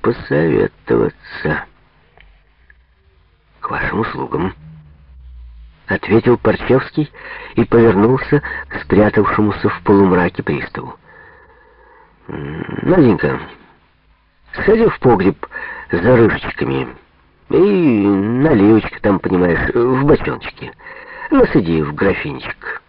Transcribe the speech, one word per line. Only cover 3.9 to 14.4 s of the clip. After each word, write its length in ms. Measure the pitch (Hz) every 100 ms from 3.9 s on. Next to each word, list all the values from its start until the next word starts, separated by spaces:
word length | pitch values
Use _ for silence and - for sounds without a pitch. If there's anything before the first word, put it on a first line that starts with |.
| 98
услугам, 560 | 110 65 67 69 95 - - - - - - - - - - - - _ -
ответил 500 | 95 - 110 123 117
Парчевский 760 | 113 95 - 127 - - 147 - - - - -
и 100 | 113
повернулся 760 | 117 113 98 113 131 - 147 - - -
к 100 | -
спрятавшемуся 840 | - 98 107 110 98 - 104 - 104
в 140 | 90
полумраке 600 | 107 101 95 90 87 -
приставу. 540 | - 73 - 92 - - _ - - - _ _ _ _ _ _ _ _ -
М, 500 | 73 71 - - -
Наденька, 580 | - 185 123 87 71 64 - - _ _ _ _ _ _ _ _